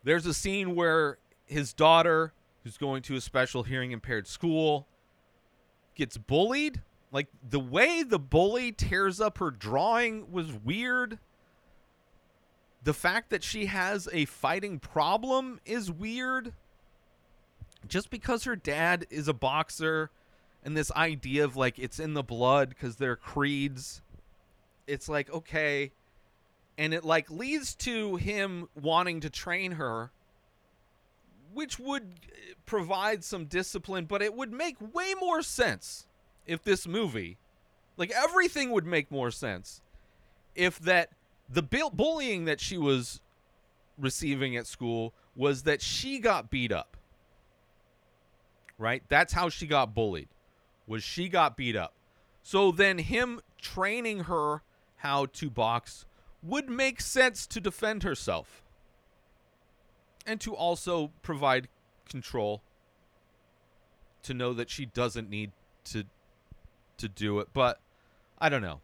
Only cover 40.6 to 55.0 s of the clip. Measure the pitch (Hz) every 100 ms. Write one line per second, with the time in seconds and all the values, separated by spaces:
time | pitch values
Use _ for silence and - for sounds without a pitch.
40.6 | 180 - 165 180 170 _ _ _ - 131
41.6 | 147 254 311 156 294 320 262 190 165 147
42.6 | - 185 143 135 120 - _ _ _ _
43.6 | _ _ _ - 135 - 147 139 135 120
44.6 | 113 - 120 117 113 _ _ - 143 135
45.6 | 151 147 - - 262 269 226 180 113 135
46.6 | 120 90 - - _ _ _ _ _ _
47.6 | _ _ _ _ _ _ _ _ _ _
48.6 | - - 113 131 - 143 170 175 175 -
49.6 | 156 143 117 110 110 85 67 _ _ _
50.6 | _ _ - 110 - - 185 175 147 117
51.6 | 123 107 80 _ _ _ _ _ - 196
52.6 | 196 170 196 180 156 226 247 233 _ -
53.6 | - - 190 233 233 202 165 170 147 151
54.6 | _ _ _ _